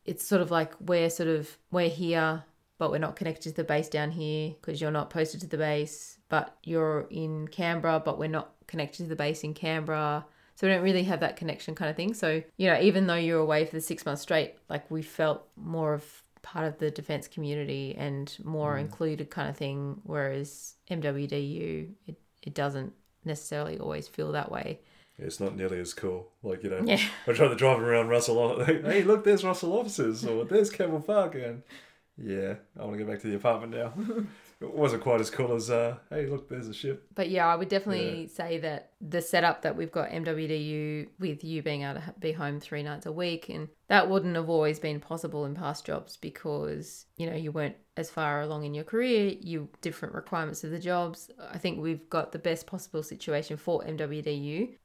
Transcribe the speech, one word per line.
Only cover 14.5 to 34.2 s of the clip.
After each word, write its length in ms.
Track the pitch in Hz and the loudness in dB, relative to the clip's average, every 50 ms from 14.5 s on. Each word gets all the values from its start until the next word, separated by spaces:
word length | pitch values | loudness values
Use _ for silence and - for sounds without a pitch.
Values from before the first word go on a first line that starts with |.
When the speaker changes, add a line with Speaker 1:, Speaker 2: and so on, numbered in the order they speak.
| - - _ - | -4 -12 _ -6
Speaker 1:
like, 220 | 151 143 - - | -6 -6 -6 -6
we 120 | 160 160 | -6 -6
felt 440 | 156 - - - 160 156 147 - - - _ | -6 -4 -2 2 2 2 2 0 -4 -14 _
more 400 | - - 165 165 165 160 151 151 | -12 -8 -4 -2 0 2 2 0
of 300 | 147 147 - - - - _ _ _ | 0 -4 -8 -18 -20 -20 _ _ _
part 240 | - - - 170 160 | -16 -10 -4 -2 -2
of 120 | 156 151 - | -2 -2 -2
the 120 | 160 151 | -2 -2
defence 380 | 151 - 147 - 151 143 - - | -2 -4 -4 -4 -4 -4 -4 -6
community 680 | - 170 151 143 147 151 143 139 135 135 135 135 - | -8 -6 -4 -2 -2 -2 -2 -2 -4 -4 -4 -6 -6
and 400 | - 143 143 139 139 139 143 - - | -4 -4 -4 -4 -4 -6 -8 -10 -10
more 320 | - 156 160 156 147 147 143 | -6 -4 -2 0 0 0 0
Speaker 2:
Mm. 60 | 139 | 0
Speaker 1:
included 500 | 147 104 - - 165 160 151 156 151 147 | -2 -4 -2 -2 0 0 0 -2 -6 -6
kind 180 | - 180 143 143 | -6 -6 -4 -4
of 80 | 143 | -4
thing, 440 | - 147 139 139 143 143 143 139 202 | -4 -4 -4 -4 -4 -4 -6 -8 -8
whereas 720 | - - 156 147 139 139 135 139 143 147 - - - - - _ _ - | -8 -6 -4 -2 -2 -2 -2 -4 -6 -8 -10 -14 -16 -16 -18 _ _ -6
M 120 | 180 165 | -4 -2
W 280 | 151 147 139 139 143 139 | -2 0 0 -2 -2 -2
D 100 | 143 143 | -2 -2
U, 560 | 143 139 151 170 - 165 160 156 160 165 202 - _ | -2 -2 -4 -4 -4 -4 -4 -4 -6 -8 -12 -16 _
it, 100 | - 160 - _ _ _ _ | -16 -16 -16 _ _ _ _
it 120 | - 147 143 | -14 -8 -4
doesn't 380 | - 143 143 139 135 131 - - _ _ _ _ _ - | -2 -2 -2 -2 -4 -6 -8 -10 _ _ _ _ _ -8
necessarily 540 | 160 151 151 - - 151 147 151 156 156 - | -6 -6 -6 -6 -6 -4 -4 -4 -4 -6 -6
always 300 | - - - 151 147 - | -4 -4 -4 -6 -8 -8
feel 240 | - - 156 151 | -6 -4 -4 -2
that 180 | 147 147 - - | -2 -2 -4 -4
way. 300 | - - - - - - - _ _ _ _ _ _ | -4 -6 -6 -6 -8 -10 -14 _ _ _ _ _ _
Speaker 2:
Yeah, 100 | - - | -12 -10
it's 120 | 92 - - | -8 -6 -4
not 180 | 101 98 101 | -4 -4 -2
nearly 220 | 98 92 92 92 90 | -2 -2 -2 -2 -2
as 160 | 90 87 - | -4 -6 -6
cool. 380 | - - 95 90 90 - - _ _ | -4 -4 -2 -2 -4 -6 -12 _ _
Like, 220 | - 107 - - - | -6 -4 -4 -2 -2
you 60 | 95 | -2
know, 120 | 92 92 104 | -2 0 2
Speaker 1:
Yeah. 160 | - 202 - - - - - - - | 4 4 4 2 0 -4 -2 0 2
Speaker 2:
I 40 | |
try 140 | 117 110 151 | 6 8 8
to 80 | 135 120 | 6 8
drive 260 | - 131 131 131 117 | 8 6 6 8 6
around 280 | 113 120 117 117 113 113 | 6 6 6 6 6 6
Russell, 300 | 120 120 117 - 113 117 | 4 4 4 4 4 4
o-, 260 | 120 117 127 - 123 | 4 4 2 2 4
<laughs> 0 | |
"Hey, 400 | 147 160 160 151 147 175 202 185 | 4 4 4 4 4 4 6 6
look, 180 | 190 214 202 | 6 6 6
there's 220 | 208 202 208 190 190 | 8 6 6 6 6
Russell 280 | 185 180 180 - 170 185 226 | 2 0 0 0 0 2 2
officers," 460 | 240 214 196 - 131 110 110 113 - | 0 0 -2 0 0 0 0 0 0
or, 200 | 117 113 113 117 | 0 0 0 2
"There's 260 | - 190 220 202 202 | 4 6 6 6 4
Campbell 300 | - - 190 170 160 151 | 2 0 0 0 0 0
Park," 360 | 151 - 208 208 190 165 - | 0 2 4 4 4 4 0
and, 260 | 135 123 117 117 123 - - - - - - _ _ _ _ _ | -4 -6 -6 -8 -10 -12 -16 -20 -20 -20 -20 _ _ _ _ _
"Yeah, 380 | - - 104 95 98 98 98 104 101 - _ - - | -10 -6 -4 -2 -2 -2 -2 -4 -6 -10 _ -14 -10
I 60 | 110 | -8
wanna 140 | 107 104 104 | -6 -6 -6
go 60 | 107 | -4
back 160 | 104 104 101 | -4 -6 -4
to 80 | - 110 | -4 -4
the 80 | 101 | -2
apartment 360 | 101 - 123 113 107 117 113 | 2 4 4 4 2 0 -6
now." 200 | 117 117 117 113 120 | -4 -4 -4 -4 -4
<laughs> 300 | 185 214 220 220 233 | -6 -4 -4 -2 -4